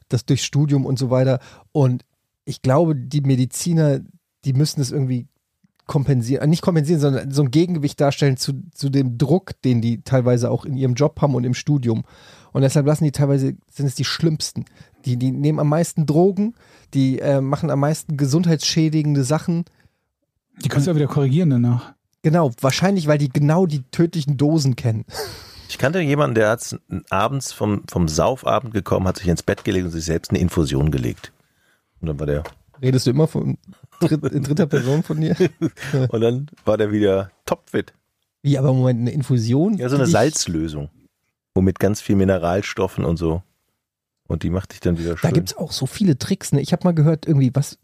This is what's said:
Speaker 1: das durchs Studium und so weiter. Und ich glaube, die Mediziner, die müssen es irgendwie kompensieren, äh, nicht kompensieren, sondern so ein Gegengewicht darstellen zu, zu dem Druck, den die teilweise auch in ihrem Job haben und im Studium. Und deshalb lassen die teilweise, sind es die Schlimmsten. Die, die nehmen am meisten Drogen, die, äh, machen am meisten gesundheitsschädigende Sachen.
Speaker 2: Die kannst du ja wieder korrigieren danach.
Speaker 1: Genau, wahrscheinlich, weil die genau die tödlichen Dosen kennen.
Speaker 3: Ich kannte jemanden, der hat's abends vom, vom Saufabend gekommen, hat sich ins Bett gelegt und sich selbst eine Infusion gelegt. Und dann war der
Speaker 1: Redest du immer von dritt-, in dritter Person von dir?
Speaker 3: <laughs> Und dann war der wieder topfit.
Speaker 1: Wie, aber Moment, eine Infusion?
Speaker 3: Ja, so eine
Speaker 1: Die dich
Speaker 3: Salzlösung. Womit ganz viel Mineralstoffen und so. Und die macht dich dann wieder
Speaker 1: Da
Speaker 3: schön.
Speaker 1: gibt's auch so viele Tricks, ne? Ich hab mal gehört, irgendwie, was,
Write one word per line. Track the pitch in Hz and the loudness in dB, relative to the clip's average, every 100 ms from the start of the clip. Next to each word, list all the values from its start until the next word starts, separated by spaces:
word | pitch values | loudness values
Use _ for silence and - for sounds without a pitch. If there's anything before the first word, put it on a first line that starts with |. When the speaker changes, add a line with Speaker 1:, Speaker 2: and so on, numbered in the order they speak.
| - | -4
Speaker 1:
das | 123 - | -2 0
durchs | 135 | -2
Studium | - 139 147 143 135 | 0 0 2 2 0
und | 131 | -2
so | 131 | 0
weiter. | 127 131 127 - - _ | 2 2 0 -4 -20 _
Und | 151 131 123 - _ _ _ | 0 2 0 -6 _ _ _
ich | - 123 | -12 -4
glaube, | 131 135 170 151 | 0 2 2 0
die | 123 147 | -4 -2
Mediziner, | 135 131 127 - - 165 151 135 - _ _ _ | 2 2 0 -2 0 2 2 2 -4 _ _ _
die | 139 | -2
müssen | 131 151 - | 0 0 0
es | 127 | -4
irgendwie | 147 131 123 120 _ _ _ _ _ - | -2 -2 -4 -6 _ _ _ _ _ -4
kompensieren, | 147 139 131 113 135 | -2 2 2 0 0
äh, | 151 | 2
nicht | 170 | 2
kompensieren, | - 165 143 170 | 2 0 2 2
sondern | 143 131 139 | 2 0 -2
so | 139 | 0
ein | 143 | 2
Gegengewicht | 139 175 170 139 - | 2 2 0 -4 0
darstellen | 143 143 143 127 | 0 2 0 0
zu, | - 135 180 | -4 -6 -10
zu | - 139 | -8 -2
dem | 139 131 117 | 0 0 0
Druck, | 135 175 - - | 0 0 -2 -4
den | 131 120 | 0 2
die | 113 113 | 0 -4
teilweise | - 131 120 123 120 | -2 0 2 2 0
auch | 123 - | -4 -4
in | 131 | -2
ihrem | 131 120 | -2 0
Job | 147 - | 0 0
haben | 143 123 | 0 0
und | |
im | 123 | -2
Studium. | 127 - 147 120 113 - - - - - | -2 0 0 0 -2 -4 -16 -20 -20 -8
Und | 127 | 0
deshalb | 135 151 139 | 2 2 2
lassen | 151 | 2
die | 151 | 0
teilweise, | 131 143 139 135 135 _ | 2 2 2 0 -4 _
sind | - 139 | -4 -4
es | - | -2
die | 135 | -6
Schlimmsten. | - 165 156 - - - - - _ - | -2 -2 -2 -4 -8 -12 -16 -20 _ -4
Die, | 123 | -2
die | 131 | 0
nehmen | 131 143 156 | 0 0 0
am | 147 | 0
meisten | 151 170 - 151 | 0 0 -2 0
Drogen, | 151 185 190 208 - _ - _ | 4 2 2 -2 -4 _ -20 _
die, | 139 131 127 | 0 0 0
äh, | 143 139 | 0 0
machen | 135 143 160 | 0 -2 0
am | 139 | 0
meisten | 143 156 - 147 | 0 -2 -4 -2
gesundheitsschädigende | 143 156 175 156 - - 160 156 151 143 | 0 2 2 0 0 0 2 2 2 2
Sachen. | 127 156 - 170 175 _ _ _ _ _ _ _ _ - | 0 0 -2 -4 -4 _ _ _ _ _ _ _ _ -8
Speaker 2:
Die | 131 | -2
kannst | 139 143 | 0 2
du | |
ja | 156 | 2
wieder | 143 | 0
korrigieren | 147 139 139 175 | 2 2 2 2
danach. | 127 120 120 - - _ _ | 4 2 0 -4 -16 _ _
Speaker 1:
Genau, | 160 165 151 117 | 0 2 2 0
wahrscheinlich, | 135 - 180 202 151 | -2 0 0 2 2
weil | 151 | 2
die | 143 | 2
genau | 147 147 160 185 | 2 2 4 2
die | 147 - | -2 -4
tödlichen | - 170 170 143 131 | 0 0 0 -2 2
Dosen | 147 160 135 120 | 2 2 2 0
kennen. | 120 107 - - 415 - - - - | -2 -2 -6 -10 -10 -12 -20 -20 -16
Speaker 3:
Ich | - | -4
kannte | 131 180 | -2 0
jemanden, | 151 143 143 110 | 0 0 2 2
der | 107 | 2
hat's | 113 - - - 95 - | 0 -4 -12 -10 -10 -4
abends | 95 110 139 - | -2 0 -2 -8
vom, | - 110 101 - | -4 -2 -2 -2
vom | - 82 | -2 0
Saufabend | 78 82 131 - 107 113 | 2 0 0 -2 -2 -2
gekommen, | 110 - 98 95 | -6 -2 0 0
hat | 90 | -2
sich | 87 | -2
ins | 82 | -2
Bett | - 101 - | -2 -4 -2
gelegt | 95 90 | -2 -2
und | |
sich | 82 82 | -4 -4
selbst | 82 - | -4 -2
eine | 87 | 0
Infusion | 87 - 73 67 76 | 0 0 0 0 0
gelegt. | 69 60 - - _ _ _ _ _ _ _ | 0 -4 -8 -14 _ _ _ _ _ _ _
Und | 82 | -8
dann | 71 | -4
war | 73 | -4
der | 73 78 - _ - | -4 -6 -14 _ -6
Speaker 1:
Redest | 127 127 127 | 0 2 2
du | |
immer | 127 156 | 2 2
von | 143 135 - - - - - | 0 -4 -6 -10 -20 -20 -2
dritt-, | 170 151 131 | 0 0 -2
in | 151 | -4
dritter | 135 151 160 | -2 0 0
Person | 143 123 147 | 0 0 0
von | - 156 | 0 -2
dir? | 156 175 175 - 165 | -2 0 0 0 -6
Speaker 3:
<laughs> | - 139 143 127 | -6 -4 -2 0
Und | 113 | 0
dann | 117 123 147 - - | 0 0 -6 -6 -2
war | 107 | 0
der | 107 | 2
wieder | 104 101 95 95 _ - | 2 2 2 -2 _ -6
topfit. | - _ 117 - _ _ _ _ _ | -6 _ -6 -6 _ _ _ _ _
Speaker 1:
Wie, | 143 139 | -2 0
aber | 139 | 2
Moment, | 131 127 120 | 2 2 0
eine | 120 | -2
Infusion? | 147 131 127 113 131 185 202 | -4 -2 0 0 0 0 0
Speaker 3:
Ja, | 123 | -2
so | 139 | 0
eine | |
Speaker 1:
Die | 123 | 2
dich | |
Speaker 3:
Salzlösung. | 101 135 151 - 82 80 76 73 - _ _ _ _ _ - | 4 2 0 -4 -4 -4 -6 -10 -14 _ _ _ _ _ 0
Womit | 95 90 | 0 2
ganz | 98 107 | 0 -2
viel | - 101 | 0 2
Mineralstoffen | 95 95 85 90 - - 92 - 71 | 2 2 0 -2 -2 -4 -4 -2 -2
und | 82 | -2
so. | 82 85 - _ _ _ _ _ _ _ - | -2 -2 -6 _ _ _ _ _ _ _ -8
Und | 80 | -4
die | 85 | -2
macht | 90 - | -4 -6
dich | - | -6
dann | 92 85 | -2 -2
wieder | 82 | -2
Speaker 1:
Da | 85 | -2
Speaker 3:
schön. | 165 | 0
Speaker 1:
gibt's | 165 95 - | 0 -2 -6
auch | 170 | -10
so | - 131 | -6 -8
viele | - 196 135 | 0 0 0
Tricks, | - 196 - | -2 -6 -2
ne? | 143 | -2
Ich | 139 | 0
hab | 180 | -2
mal | 185 | 0
gehört, | 165 151 160 - | 2 2 2 0
irgendwie, | 143 131 | 2 2
was, | 131 143 - | 0 -4 -8